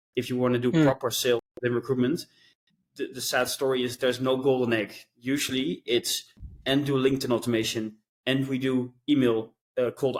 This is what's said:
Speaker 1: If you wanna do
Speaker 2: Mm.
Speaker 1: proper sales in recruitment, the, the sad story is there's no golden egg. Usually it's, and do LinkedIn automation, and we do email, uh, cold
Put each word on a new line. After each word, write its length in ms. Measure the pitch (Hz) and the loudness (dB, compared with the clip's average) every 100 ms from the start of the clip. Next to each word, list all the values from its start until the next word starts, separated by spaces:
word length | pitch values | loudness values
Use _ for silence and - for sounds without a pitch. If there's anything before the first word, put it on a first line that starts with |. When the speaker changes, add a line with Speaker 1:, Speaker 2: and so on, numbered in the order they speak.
| _ 127 | _ -6
Speaker 1:
If 140 | 120 | -2
you 80 | 123 | 0
wanna 220 | 123 120 | 2 2
do 120 | 123 | 2
Speaker 2:
Mm. 140 | 160 143 | 4 4
Speaker 1:
proper 260 | 131 120 | 4 -2
sales 300 | - 127 117 - - | 0 2 0 -2 -6
in 120 | 123 | -2
recruitment, 520 | 120 123 127 123 175 - _ _ _ _ _ _ - | -2 -2 0 0 0 -6 _ _ _ _ _ _ -10
the, 160 | - | -10
the 80 | 127 | -8
sad 300 | - 131 123 | -2 0 0
story 340 | - 135 131 | 0 0 0
is 140 | 123 120 | -2 0
there's 240 | 127 120 | -2 0
no 160 | 131 131 | 0 2
golden 340 | 135 127 120 | 2 2 2
egg. 220 | 113 98 - - _ | 0 -2 -8 -20 _
Usually 640 | 123 139 139 131 151 - - | -4 -2 -2 -2 -2 -4 0
it's, 460 | 120 - - - - - - 127 | 0 0 -6 -8 -20 -20 -8 -2
and 200 | 139 139 | 0 2
do 80 | 135 | 2
LinkedIn 380 | 135 135 127 | 2 0 0
automation, 640 | 113 120 110 113 117 110 - _ _ 131 | 0 0 0 0 -4 -6 -10 _ _ -2
and 220 | 135 135 | -2 0
we 120 | 131 | -2
do 340 | 131 127 123 _ - | 0 -2 -4 _ 0
email, 460 | 143 120 113 - _ _ - | 4 4 2 -4 _ _ -2
uh, 140 | 120 | -2
cold 240 | - 135 | 0 -2